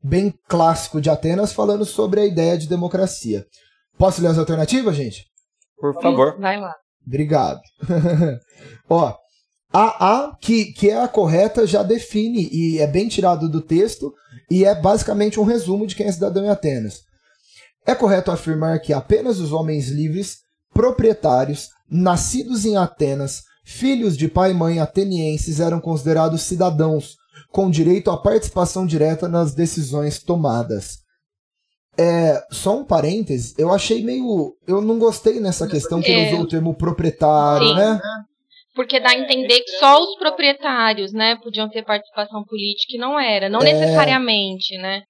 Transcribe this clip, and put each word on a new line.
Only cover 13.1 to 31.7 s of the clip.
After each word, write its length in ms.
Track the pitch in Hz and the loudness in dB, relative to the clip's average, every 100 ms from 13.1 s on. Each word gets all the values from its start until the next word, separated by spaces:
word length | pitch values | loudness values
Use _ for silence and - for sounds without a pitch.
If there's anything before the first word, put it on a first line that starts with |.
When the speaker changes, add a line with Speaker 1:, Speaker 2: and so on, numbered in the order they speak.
| - 190 170 160 | 0 0 2 0
Speaker 1:
do 120 | 156 | -4
texto, 520 | 156 165 214 - 143 - _ 123 _ | 0 0 0 -2 -12 -12 _ -20 _
e 140 | 185 196 | 2 4
é 80 | 196 | 4
basicamente 600 | 175 214 - 208 208 214 | 2 2 0 0 0 2
um 40 | |
resumo 420 | 214 233 175 196 214 | 2 0 0 -2 -4
de 80 | - | -4
quem 120 | 208 | -4
é 40 | |
cidadão 320 | 170 196 190 202 | -2 -2 -2 0
em 40 | |
Atenas. 500 | 202 156 131 107 - _ _ _ _ _ _ _ _ - | 0 0 -4 -6 -10 _ _ _ _ _ _ _ _ -2
É 80 | |
correto 380 | 247 220 190 185 | 0 2 2 0
afirmar 480 | 170 - 156 160 165 | -4 -4 -2 -2 -2
que 140 | - | -2
apenas 460 | 143 - 220 247 196 | -4 0 0 0 -4
os 120 | 160 | -2
homens 380 | 156 156 151 131 | -4 -2 -4 -4
livres, 480 | 147 156 165 196 - _ _ _ | -4 -4 -4 -8 -12 _ _ _
proprietários, 960 | - 240 254 226 220 156 127 139 143 - _ _ | 0 0 2 0 2 2 2 0 -4 -10 _ _
nascidos 760 | 165 180 175 - 247 254 240 214 | 0 2 0 -2 -4 -4 -2 0
em 120 | 202 | 0
Atenas, 640 | 180 - 143 139 139 - _ _ _ | 0 -2 -2 -2 -6 -10 _ _ _
filhos 500 | - 254 262 220 143 | -4 0 0 0 0
de 120 | 156 | 0
pai 240 | 175 190 | 2 2
e 20 | |
mãe 260 | 180 165 165 | 2 0 0
atenienses 800 | 156 - 196 180 156 151 - 151 | -2 -2 -2 -2 -2 -4 -4 -2
eram 200 | 170 170 | 0 -2
considerados 600 | 165 160 139 160 160 160 | -2 -4 0 2 2 0
cidadãos, 720 | - 175 185 156 160 156 - - _ - _ | -4 0 0 2 0 0 -4 -20 _ -20 _
com 180 | - 190 | -2 0
direito 420 | 160 160 185 190 | 2 4 2 2
à 60 | 170 | 0
participação 680 | 202 220 220 - 175 185 185 | 2 2 0 -2 -2 -2 -2
direta 420 | 156 151 160 175 | 2 0 0 -2
nas 260 | 170 165 | 0 0
decisões 680 | 139 165 - 139 139 147 147 | 0 -2 -2 -4 -4 -4 -6
tomadas. 760 | - 175 143 117 117 107 - - _ _ _ _ _ _ _ | -4 0 0 -2 -2 -6 -8 -16 _ _ _ _ _ _ _